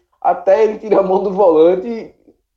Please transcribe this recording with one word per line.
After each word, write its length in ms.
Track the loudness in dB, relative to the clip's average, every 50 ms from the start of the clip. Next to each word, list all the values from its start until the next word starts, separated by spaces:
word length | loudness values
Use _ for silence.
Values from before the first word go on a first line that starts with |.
| _ _ _ _
Até 440 | -4 -4 -4 -2 0 0 2 2 2
ele 140 | 0 -2 -6
tirar 220 | -6 -2 0 0
a 20 | 0
mão 200 | 0 -2 -2 -2
do 80 | -2
volante, 840 | -2 0 2 2 4 4 4 4 2 0 -4 -8 -10 -10 -12 -16 -20 _ _ _ _ _ _ _ _